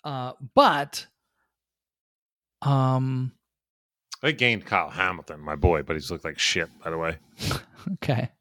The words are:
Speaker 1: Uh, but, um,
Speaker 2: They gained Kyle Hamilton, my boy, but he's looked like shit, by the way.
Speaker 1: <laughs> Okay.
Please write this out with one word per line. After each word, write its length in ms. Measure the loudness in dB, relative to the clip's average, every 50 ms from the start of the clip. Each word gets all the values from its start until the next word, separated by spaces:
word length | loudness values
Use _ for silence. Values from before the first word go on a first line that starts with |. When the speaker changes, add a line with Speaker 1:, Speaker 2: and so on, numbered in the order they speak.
| -8
Speaker 1:
Uh, 260 | -8 -6 -6 -8 -8 -10 _ -18 2 _
but, 500 | 8 8 8 6 4 0 -4 -6 -12 -14 _ _ _ _ _ _ _ _ _ _ _ _ _ _ _ _ _ _ _ _ _ _ _ _ _ _ _ _ _ _ _
um, 720 | 0 2 4 4 4 4 2 2 0 0 -2 -2 -4 -6 -8 _ _ _ _ _ _ _ _ _ _ _ _ _ _ _ -14 _
Speaker 2:
They 120 | -2 -2 0
gained 320 | 2 2 2 2 0 -2
Kyle 240 | 0 0 0 0 -2
Hamilton, 520 | -2 0 0 0 -2 -4 -10 -14 -14 -12
my 140 | -8 -8 -2
boy, 280 | 2 4 4 4 4 0
but 120 | -2 -4
he's 140 | -6 -4 -8
looked 160 | -10 -8 -8
like 140 | -10 -4 -2
shit, 300 | -2 0 0 0 -2 -4 -8 -12 -10
by 60 | -6
the 80 | -6
way. 200 | -4 -4 -4 -6 -6 _ _ _ -8
Speaker 1:
<laughs> 180 | -4 -4 -4 -4 -8 _ -20 -12 -8 -8 -8 -4
Okay. 280 | -2 -2 0 0 -2 -6 _ _